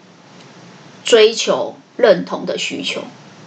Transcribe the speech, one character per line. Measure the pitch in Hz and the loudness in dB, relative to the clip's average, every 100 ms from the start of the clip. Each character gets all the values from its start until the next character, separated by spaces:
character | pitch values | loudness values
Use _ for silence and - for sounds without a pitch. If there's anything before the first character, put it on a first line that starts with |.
| _ _ _ - - - - - - - | _ _ _ -20 -20 -20 -20 -20 -20 -10
追 | - 226 220 | 2 6 4
求 | 220 208 135 113 - _ - | 2 -4 -4 -6 -12 _ 0
认 | 139 165 - | 2 2 0
同 | - - | -8 -8
的 | - | -8
需 | - 139 | -8 -8
求。 | - - - - - - | -8 -10 -12 -20 -20 -20